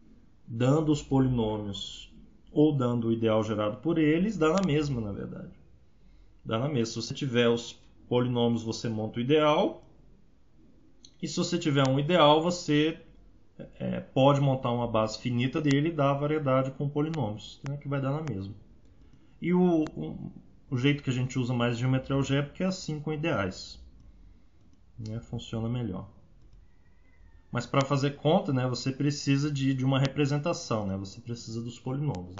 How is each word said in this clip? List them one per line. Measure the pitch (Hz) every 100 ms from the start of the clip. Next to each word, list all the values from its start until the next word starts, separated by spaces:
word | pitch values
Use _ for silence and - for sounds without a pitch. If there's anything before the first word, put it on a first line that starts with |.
| - - - - -
dando | 117 123 147 151
os | 147
polinômios | - 135 131 123 110 107 104 98 - - - - - - -
ou | - 151 143
dando | 123 120 113
o |
ideal | 113 113 110
gerado | 107 107 107 107
por | 156 165
eles, | 156 160 196 190
dá | 156
na | 156 185
mesma, | 147 147 123
na | 107
verdade. | 101 123 - - - - - - - - - - -
Dá | - 113
na | 139
mesma. | 143 113
Se | 117
você | 113
tiver | 135 143 120 117
os | 120 - - - - -
polinômios, | 120 123 123 120 117
você | 110 110 -
monta | 110 107 -
o |
ideal. | 120 156 151 156 240 - - - - - - - - - - - - - - -
E | 160
se | 165
você | 175 175
tiver | 160 139 135
um | 135
ideal, | 147 175 147 156
você, | 165 180 - 147 156 165 - - - - - - - -
é, | 64 -
pode | - - 135 139
montar | 139 131 123
uma | 120 120
base | 110 110 -
finita | 123 120 131 160
dele | 147 139 151
e |
dar | 156 139
a | 139
variedade | 147 156 143 131 135
com | 139 147
polinômios, | 147 156 156 110 104 - - 135
né, | 143
que | 143
vai | 139
dar | 135
na | 147
mesma. | 156 98 98 107 - - - - - - - -
E | 160
o, | 180 180 165 156 -
o, | 156 - - - - - -
o | 120
jeito | 135 143
que | -
a |
gente | 123 127 131
usa | 123
mais | 120 120 113
de |
geometria | 127 131 - 135
algébrica | 131 139 143 -
é | 185
assim | 185 - 151
com | 147
ideais. | 151 165 123 95 92 - - - - - - - - - - - - - -
Né, | 110 110
funciona | - 120 - 113 113
melhor. | 123 117 180 101 - - - - - - - - - - - - - -
Mas | 127 -
pra | 139 135
fazer | 143 139 143
conta, | 143 180 190
né, | 135 127
você | 123 -
precisa | 131 143 143 - 139 147
de, | 143 135
de | 135 127
uma | 135
representação, | 135 - 143 143 156 170 - 110 101
né, | 95
você | 98 -
precisa | 117 117 - 113
dos | 117 -
polinômios, | - 135 147 92 90 92